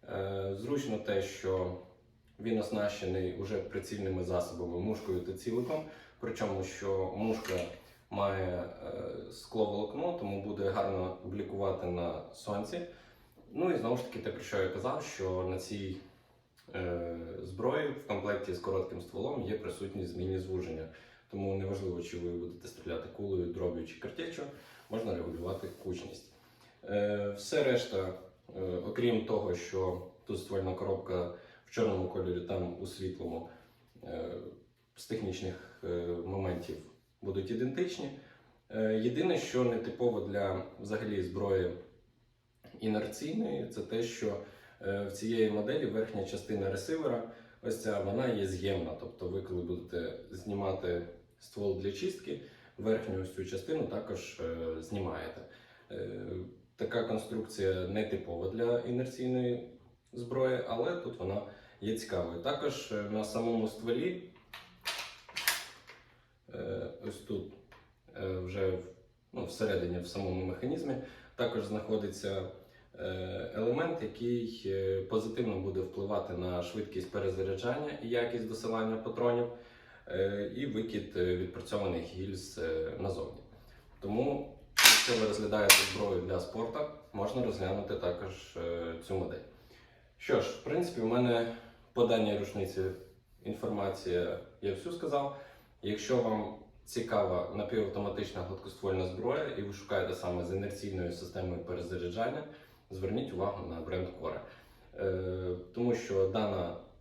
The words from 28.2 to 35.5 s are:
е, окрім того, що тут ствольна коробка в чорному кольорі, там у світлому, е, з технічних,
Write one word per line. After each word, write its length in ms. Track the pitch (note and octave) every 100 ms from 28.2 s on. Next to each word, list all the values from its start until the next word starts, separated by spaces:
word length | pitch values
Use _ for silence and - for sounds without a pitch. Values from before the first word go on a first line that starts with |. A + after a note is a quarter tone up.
| - - - F#2
е, 40 | F#2 F2+ -
окрім 360 | A2+ A#2+ A2
того, 300 | - - F2+
що 480 | F2+ - F#2+ F#2 F2+ F2 - -
тут 140 | F#2+
ствольна 340 | - G2 F#2
коробка 600 | F2+ F#2+ F#2+ - F2+ F2 - - - -
в 40 |
чорному 380 | - G#2+ F#2+ F2+
кольорі, 320 | F#2 F2+ F2
там 360 | - E2+ F2 F2
у 60 | F#2
світлому, 600 | - F#2 - E2+ - - - - _ _ -
е, 260 | - - - - - - - _ _ -
з 100 | -
технічних, 720 | A2 G2+ F2 F#2+